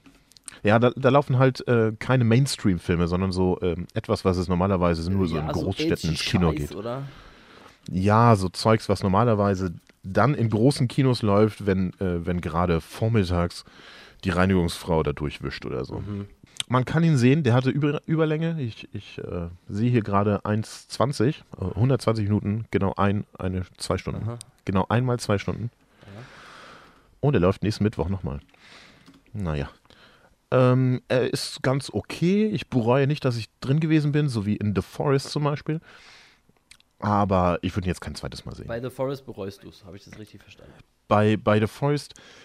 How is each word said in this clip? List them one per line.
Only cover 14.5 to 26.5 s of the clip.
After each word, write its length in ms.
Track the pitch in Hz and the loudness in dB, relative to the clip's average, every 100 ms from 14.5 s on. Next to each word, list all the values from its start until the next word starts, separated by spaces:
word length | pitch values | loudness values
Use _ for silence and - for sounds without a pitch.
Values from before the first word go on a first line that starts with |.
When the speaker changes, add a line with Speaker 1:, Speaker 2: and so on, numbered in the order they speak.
| 92 85 - - 80 | 4 2 -2 -2 0
Speaker 1:
da 100 | 73 | 0
durchwischt 540 | 71 73 - 67 - 60 | -2 -6 -6 -10 -10 -8
oder 180 | 64 | -8
so. 140 | 67 104 | -8 -10
Speaker 2:
Mhm. 260 | 98 101 101 - - - - | -8 -10 -12 -18 -14 -12 -2
Speaker 1:
Man 200 | 127 127 | -2 0
kann 180 | 160 | 0
ihn 140 | 165 147 | 2 4
sehen, 240 | 120 147 | 4 4
der 100 | 131 | 4
hatte 160 | 123 127 | 2 2
Über-, 320 | 147 147 147 - | 0 -2 -2 -2
Überlänge. 540 | 160 156 156 165 165 | 0 0 -2 -4 -4
Ich, 260 | 123 - - | -6 -10 -14
ich, 240 | 107 - - | -14 -14 -14
äh, 300 | - 90 85 90 - | -10 -8 -8 -10 -8
sehe 220 | 101 120 | -2 2
hier 100 | 120 | 2
gerade 420 | 104 101 104 101 - | 2 2 2 0 0
eins 420 | 107 110 - - | -2 -4 -12 -12
zwanzig, 560 | - 120 147 113 - - - | -4 -2 0 0 -2 -10 -8
äh, 40 | 92 | -6
hundertzwanzig 500 | - 127 131 - 113 | 0 2 2 0 0
Minuten, 400 | 104 104 104 107 110 | 0 0 0 -4 -2
genau 240 | 95 95 - | -2 0 2
ein, 280 | 98 101 - - | 2 0 -4 -8
eine, 240 | 92 92 92 - | -6 -4 -8 -10
zwei 220 | - 95 | -6 -4
Stunden. 240 | - - | -4 -8
Speaker 2:
Aha. 160 | 104 117 - _ | -8 -10 -16 _
Speaker 1:
Genau 220 | - 98 - | -2 -2 0
einmal 300 | 113 127 123 | 0 0 -2
zwei 180 | - 101 | -2 -2
Stunden. 340 | - - 113 - _ _ | -2 -6 -10 -12 _ _
Speaker 2:
Ja. 200 | - 98 127 - - | -20 -20 -20 -20 -20